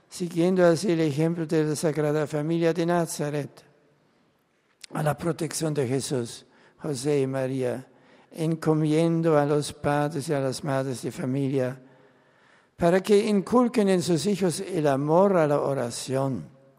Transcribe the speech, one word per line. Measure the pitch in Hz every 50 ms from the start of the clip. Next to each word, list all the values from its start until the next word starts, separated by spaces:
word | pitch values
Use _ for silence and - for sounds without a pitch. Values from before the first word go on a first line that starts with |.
| _ _
siguiendo | - - 180 165 180 170 165 180 190 180 180
así | 170 165 147 185 208 170
el | 160
ejemplo | 165 156 135 147 160 165 170 170 165
de | 151 170 156 151
la | 151 151
Sagrada | 151 - 160 139 156 151 151 147 156 151
Familia | 131 - 147 147 160 170 170 165 165 165
de | 170 170
Nazaret, | 170 175 175 165 160 - - 151 147 143 147 135 - - - - _ _ _ _ _ _ _ _ _ _ _ _ _ _ _ _ _ _ _ _ _ _ _ - - -
a | - 156
la | 151 143
protección | - - 170 156 - 165 147 - - 160 156 151
de | 147 135 117
Jesús, | 131 135 117 - 151 127 117 113 - - - _ _ _ _ _ _ _
José | - 160 143 120 127 151 147 143
y | 135
María, | 131 135 135 131 127 135 135 127 123 113 123 131 - _ _ _ _ - - _ _
encomiendo | - - 160 160 165 160 - 160 160 151 156 151 151 156 165 165 165 165 165 165 156 147
a | 143
los | 143 151 147 139 - -
padres | - - 147 147 147 147 147 151 139 127 165
y | 151
a | 139
las | 135 135 123 - -
madres | 151 135 135 135 135 123 113 -
de | 131
familia | 113 - - 127 127 139 139 131 139 135 127 123 131 135 - - - _ _ _ _ _ _ _ _ _ _ _ _ _ _ _ _
para | - 175 170 180 190
que | 190 - 208 202 220
inculquen | 226 208 196 170 - 214 247 247 233 - 220 202 196
en | 190 180 147
sus | 156 175 151 143
hijos | 208 202 165 190 180 151 -
el | 196 175 190 170 147
amor | 147 135 135 143 147 156 175 196 202 190
a | 175 156
la | 147 143 143
oración | 135 139 139 135 120 120 117 - - - 127 135 135 135 131 95 78 - - - _ _ _